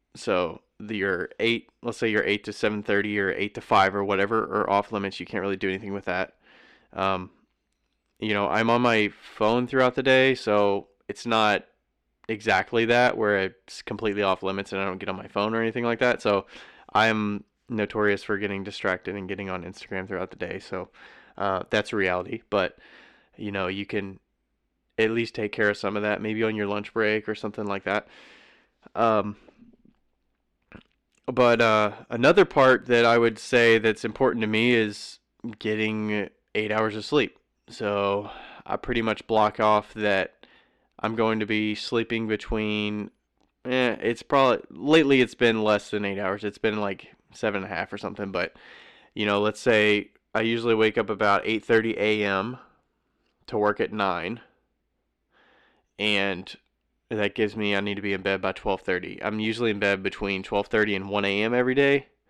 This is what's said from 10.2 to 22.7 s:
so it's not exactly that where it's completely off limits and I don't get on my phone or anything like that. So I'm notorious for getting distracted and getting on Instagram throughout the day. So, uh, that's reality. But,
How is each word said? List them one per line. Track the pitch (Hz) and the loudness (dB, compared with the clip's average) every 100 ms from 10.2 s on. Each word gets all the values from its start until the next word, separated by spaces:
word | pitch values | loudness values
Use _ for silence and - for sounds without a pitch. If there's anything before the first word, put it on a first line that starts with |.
| 131 | 6
so | 131 - 104 101 98 - _ - | 2 2 4 4 2 -4 _ -16
it's | - 120 | -12 -2
not | 113 107 98 - _ _ _ _ _ - | 2 4 2 -2 _ _ _ _ _ -10
exactly | 107 107 95 95 117 113 | -6 0 0 2 0 2
that | 120 123 - | 4 4 2
where | 107 101 | 0 2
it's | 95 - - - | 0 -6 -20 -18
completely | - 104 110 101 | -12 -6 -4 0
off | 98 92 | 0 0
limits | 95 98 101 | -2 -6 -6
and | 98 | -6
I | |
don't | 98 92 | -6 -6
get | 98 | -8
on | 95 | -8
my | 101 | -8
phone | 101 104 | -4 -2
or | 113 | -2
anything | 113 120 | -2 -2
like | 120 113 | -4 0
that. | 123 117 | 0 2
So | 113 101 - - - - - | 2 0 0 -16 -20 -20 -2
I'm | 104 110 110 104 104 - _ - | 2 4 2 -2 -4 -10 _ -10
notorious | 113 104 110 104 98 | -4 -4 0 0 0
for | - 101 | -2 -4
getting | 101 98 | -4 -6
distracted | 98 - 101 92 - | -8 -6 -2 -2 -4
and | 101 92 | -10 -8
getting | 98 98 | -8 -8
on | 92 | -8
Instagram | 87 95 - 95 95 | -10 -16 -10 -10 -6
throughout | 92 92 | -8 -8
the | - | -10
day. | 90 95 | -10 -10
So, | - 92 - _ - - - - | -10 -12 -12 _ -20 -20 -20 -6
uh, | 98 95 - | -4 -2 -2
that's | 107 104 | -2 -2
reality. | 110 95 90 90 - - | 0 0 0 -4 -10 -2
But, | 104 90 | 0 0